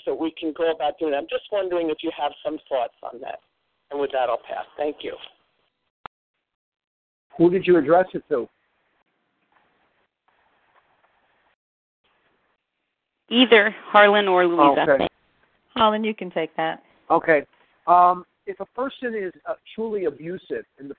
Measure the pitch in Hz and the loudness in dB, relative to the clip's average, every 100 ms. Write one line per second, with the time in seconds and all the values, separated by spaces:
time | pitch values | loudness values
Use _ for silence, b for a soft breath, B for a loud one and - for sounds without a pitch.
0 | - 131 160 - 165 147 165 160 151 - | -6 -4 -6 -6 -10 -4 -4 -2 -4 -4
1 | 160 143 165 - - 208 190 175 165 156 | -4 -4 -6 -10 -6 -6 -4 -4 -4 -6
2 | 160 165 147 - 151 151 _ 135 117 _ | -8 -6 -8 -6 -10 -10 _ -6 -6 _
3 | - 120 131 - _ _ _ _ _ 143 | -18 -14 -16 -16 _ _ _ _ _ -6
4 | 135 131 120 117 - 101 - - 147 147 | -4 -2 -2 -4 -8 -12 -12 -8 -8 -6
5 | - - - _ _ _ _ _ _ _ | -14 -14 -18 _ _ _ _ _ _ _
6 | - _ _ _ _ _ _ _ _ _ | -20 _ _ _ _ _ _ _ _ _
7 | _ _ _ - 170 185 180 175 135 170 | _ _ _ 2 2 2 4 2 4 2
8 | 185 165 - 139 110 _ _ _ _ _ | 2 -6 -4 -4 -4 _ _ _ _ _
9 | _ _ _ _ _ _ _ _ _ _ | _ _ _ _ _ _ _ _ _ _
10 | _ _ _ _ _ _ _ _ _ _ | _ _ _ _ _ _ _ _ _ _
11 | _ _ _ _ _ _ _ _ _ _ | _ _ _ _ _ _ _ _ _ _
12 | _ _ _ _ _ _ _ _ _ _ | _ _ _ _ _ _ _ _ _ _
13 | _ _ _ 233 247 226 208 196 - 208 | _ _ _ 2 6 6 4 -4 2 6
14 | 208 208 202 180 180 170 143 139 151 139 | 6 6 2 2 2 4 4 4 2 0
15 | 95 - _ _ _ _ _ 254 220 214 | 0 -8 _ _ _ _ _ 0 2 2
16 | 220 214 185 175 160 - 160 160 _ _ | -4 -6 -8 -6 -6 -4 -6 -6 _ _
17 | _ 165 - 151 135 _ _ _ - 175 | _ 0 2 0 0 _ _ _ 2 4
18 | 180 180 - _ - 190 196 - 269 - | 6 2 -8 _ -16 -14 -14 -8 -8 -8
19 | 247 220 185 151 - 160 _ - 226 208 | -8 -6 -8 -10 -12 -12 _ -10 -8 -4
20 | 170 - 160 185 - 127 104 _ 139 | -6 -6 -12 -14 -10 -12 -12 _ -18